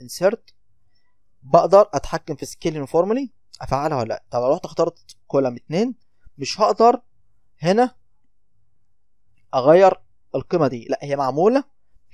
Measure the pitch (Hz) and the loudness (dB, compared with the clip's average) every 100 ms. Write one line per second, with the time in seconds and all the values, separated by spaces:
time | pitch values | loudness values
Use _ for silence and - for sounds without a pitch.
0 | 123 - 180 226 _ _ _ _ _ _ | -18 -2 -2 -2 _ _ _ _ _ _
1 | _ _ _ _ 131 165 165 196 208 139 | _ _ _ _ 0 0 4 4 4 0
2 | - 165 - 143 139 - 175 156 139 165 | -6 -10 -8 -12 -14 -8 -8 -6 -4 -2
3 | 190 240 262 _ _ - 131 135 156 143 | 0 -2 -6 _ _ -14 -6 -4 -2 -4
4 | 110 107 - 120 123 165 - - 165 - | -4 -8 -8 -4 -2 -2 -4 -4 -4 -4
5 | _ - - 139 135 120 - 160 240 - | _ -20 -4 -2 -2 -4 -8 -4 -4 -6
6 | _ _ - - 127 - 208 - 226 247 | _ _ -20 -12 -10 -2 -2 4 4 2
7 | - _ - _ _ - 160 208 247 - | -4 _ -20 _ _ -6 0 2 0 -4
8 | _ _ _ _ _ _ _ _ _ _ | _ _ _ _ _ _ _ _ _ _
9 | _ _ _ _ - 135 127 175 190 185 | _ _ _ _ -6 0 4 6 6 2
10 | - _ - 135 - 175 139 120 113 135 | -10 _ -8 -8 -4 0 0 -2 -8 -8
11 | 143 139 131 139 196 269 - _ _ - | -6 -4 -2 2 2 2 -4 _ _ -20
12 | - | -20